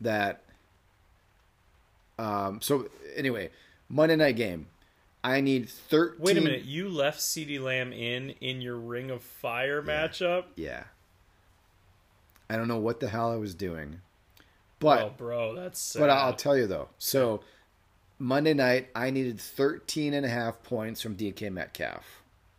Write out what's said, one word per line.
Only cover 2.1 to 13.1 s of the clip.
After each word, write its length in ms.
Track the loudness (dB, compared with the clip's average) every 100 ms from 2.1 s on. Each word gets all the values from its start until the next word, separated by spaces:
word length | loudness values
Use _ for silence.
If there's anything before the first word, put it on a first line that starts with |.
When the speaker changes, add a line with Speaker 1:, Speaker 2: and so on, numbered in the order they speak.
| -8
Speaker 1:
um, 420 | -2 -2 -2 -2
so 280 | 0 0 0 -10 -12 -4
anyway, 340 | -2 -2 -6 -12 -20 _ -4
Monday 280 | 4 4 6
night 200 | 6 4
game. 300 | 0 -4 -10 _ _ _ _ _
I 200 | 0 2
need 260 | 4 2 0
thirteen 520 | -10 2 4 4 2
Speaker 2:
Wait 160 | 2 4
a 20 |
minute. 240 | 4 0
You 240 | -4 -6 -4
left 320 | 0 0 0
CeeDee 400 | -4 -4 -6 -4
Lamb 320 | -2 -2 -2
in, 380 | -4 -4 -4 -6 -8
in 220 | -6 -6
your 140 | -6 -8
Ring 340 | -6 -6 -6
of 120 | -8
Fire 600 | -10 -10 -4 0 0 0
Speaker 1:
Yeah. 80 | -2 -2 -2
Speaker 2:
matchup? 360 | 0 0 0 -4 -8
Speaker 1:
Yeah. 280 | -8 -10 -12 _ _ _ _ _ _ _ _ _ _ _ _ _ _ _ -6
I 80 | -2
don't 120 | 0
know 100 | 0
what 220 | 0 0
the 80 |
hell 220 | -2